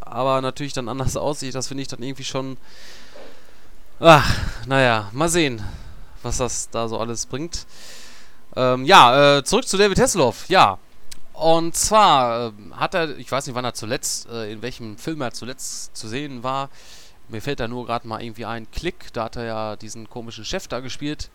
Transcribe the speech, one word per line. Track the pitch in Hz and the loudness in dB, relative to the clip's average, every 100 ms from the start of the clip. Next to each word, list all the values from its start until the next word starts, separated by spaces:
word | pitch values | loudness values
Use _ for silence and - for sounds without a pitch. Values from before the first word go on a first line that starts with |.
| - | -8
aber | 117 135 135 | -2 2 2
natürlich | 131 127 143 | 0 -4 -6
dann | 135 113 | -4 -4
anders | 135 127 - | -2 -2 0
aussieht, | 135 151 135 | -2 -2 -6
das | 131 123 | -6 -6
find | 139 | -6
ich | 135 | -6
dann | 127 | -6
irgendwie | 127 135 | -8 -8
schon, | 127 135 135 131 - - - - - - - - - - - - - - | -6 -6 -6 -8 -10 -10 -10 -10 -10 -10 -10 -10 -10 -10 -10 -10 -10 4
ach, | 143 151 - - - - 123 | 10 10 8 0 -2 -4 0
naja, | 135 127 110 101 | 4 6 4 0
mal | 120 165 | -2 0
sehen, | 175 147 113 101 - - - - - | 2 0 0 -6 -8 -10 -12 -12 -8
was | 120 117 | -4 -2
das | 120 - - | 0 -2 -4
da | 113 113 | -4 -2
so | 110 | -2
alles | 117 113 - | -4 -6 -6
bringt. | 131 170 - - - - - - - - - - - | -6 -6 -8 -10 -12 -12 -12 -12 -10 -10 -10 -6 0
Ähm, | 127 127 135 | 2 2 8
ja, | 190 123 135 143 143 | 10 12 10 8 6
äh, | |
zurück | - 220 - | 4 0 2
zu | 190 | 4
David | 208 185 | 4 4
Hasselhoff, | 254 196 123 - - | 2 4 2 0 2
ja. | 185 110 92 - - - - - | 6 6 4 -8 -10 -6 -4 -6
Und | - 160 165 170 - | 0 4 4 2 0
zwar, | - - 196 143 123 117 120 | 4 6 8 8 4 0 -4
äh, | 104 - | -8 -14
hat | 120 156 180 | -4 -2 0
er, | 160 131 | -2 -6
ich | 123 | -4
weiß | 127 143 | -4 -2
nicht, | 123 | -4
wann | 123 | -4
er | |
zuletzt, | - 110 143 - - - | -4 -4 -4 -4 -6 -8
äh, | 117 107 | -8 -8
in | 110 | -8
welchem | 120 123 113 104 | -8 -8 -12 -10
Film | 156 156 | -8 -6
er | 120 | -6
zuletzt | - 117 135 - - - - | -6 -10 -10 -10 -10 -10 -10
zu | 110 | -8
sehen | 123 147 123 | -8 -8 -8
war. | 127 135 139 - - - - - - | -4 -4 -6 -10 -18 -18 -18 -18 -12
Mir | 110 | -8
fällt | 135 143 | -6 -4
da | 117 | -4
nur | 123 117 | -6 -4
grad | 117 113 | -6 -6
mal | 110 | -8
irgendwie | 117 107 107 | -8 -10 -8
ein | 117 110 | -8 -10
Click, | - 170 - - | -8 -6 -6 -8
da | 120 113 | -6 -6
hat | 123 | -6
er | |
ja | 117 110 107 104 | -6 -4 -6 -8
diesen | 107 113 110 | -10 -14 -12
komischen | 120 113 110 104 | -12 -12 -12 -8
Chef | 190 - | -8 -6
da | 123 | -8
gespielt | 131 - 147 151 - | -6 -6 -6 -6 -10